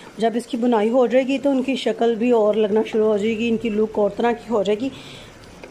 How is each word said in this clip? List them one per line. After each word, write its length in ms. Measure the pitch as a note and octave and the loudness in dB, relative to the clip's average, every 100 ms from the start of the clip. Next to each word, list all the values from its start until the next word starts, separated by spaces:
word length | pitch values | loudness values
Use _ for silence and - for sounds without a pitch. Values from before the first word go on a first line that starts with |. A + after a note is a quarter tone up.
| - - | -18 -4
जब 160 | A3+ A3 | -2 -2
इसकी 200 | - A#3+ | -4 -2
बुनाई 300 | A#3+ A3+ G#3 | 0 2 2
हो 180 | B3+ A#3+ | 2 4
जाएगी 300 | B3 C4 C4+ | 2 2 0
तो 120 | C#4+ | 0
उनकी 260 | C4+ C4 C4 | 0 0 -2
शक्ल 360 | - - A#3 A3+ | -2 0 0 2
भी 160 | B3 | 2
और 220 | A#3+ G#3 G#3 | 4 4 2
लगना 260 | G#3+ G#3+ | 2 0
शुरू 240 | - A3+ G#3+ | 0 0 2
हो 120 | G#3 | 2
जाएगी, 300 | G#3+ A3 A#3 | 0 -2 0
इनकी 220 | A3+ A#3 | 0 0
look 280 | G#3 G#3+ G#3+ | 0 0 0
और 160 | G3+ G3+ | -2 0
तरह 140 | A#3+ | -2
की 180 | A#3 - | -2 -2
हो 120 | A3+ | -2
जाएगी। 260 | F#3+ G#3+ C4 - - - - - - - - | 0 -2 -4 -8 -16 -20 -20 -20 -20 -20 -20